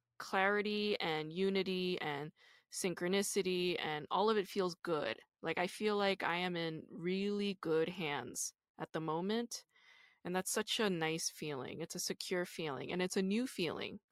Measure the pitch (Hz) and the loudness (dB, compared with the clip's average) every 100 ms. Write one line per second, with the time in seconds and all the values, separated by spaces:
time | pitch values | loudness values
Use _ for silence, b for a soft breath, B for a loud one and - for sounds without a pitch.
0 | _ - - 196 196 208 208 208 208 - | _ -16 -2 2 4 4 2 0 2 0
1 | 170 156 156 170 190 196 185 185 180 180 | 0 0 -2 0 2 4 2 2 0 0
2 | 151 143 151 - b b b - 185 165 | -2 -4 -6 -10 b b b -4 -2 0
3 | 175 196 202 202 185 180 180 175 - 151 | 2 2 2 0 2 2 2 0 -2 -4
4 | 147 180 214 220 196 202 180 165 - 151 | 0 2 4 4 2 0 0 -2 -2 0
5 | 123 - - _ 160 165 180 - 214 208 | 0 -4 -10 _ -4 0 -2 0 0 2
6 | 196 190 165 170 180 175 165 160 - - | 2 2 0 0 0 0 -2 -4 -10 -6
7 | 170 190 202 202 202 190 165 160 165 180 | -2 0 0 0 0 -2 2 2 2 0
8 | 156 143 123 - - _ _ - 160 165 | -2 -2 -4 -6 -6 _ _ -12 -6 -4
9 | 160 160 190 226 240 - - b b b | -2 0 0 0 -2 -8 -14 b b b
10 | b b 175 185 - - - - 208 175 | b b -2 -2 0 0 0 2 2 2
11 | 160 165 - - 156 135 131 139 165 175 | 2 0 -2 -4 -6 -4 -6 -6 -8 -4
12 | - 180 - 180 175 - 160 131 - 180 | -4 -4 -2 0 -2 -4 -4 -4 -4 0
13 | 185 208 190 214 254 - 160 - - 202 | 0 2 2 2 0 0 -2 0 -6 -8
14 | _ | _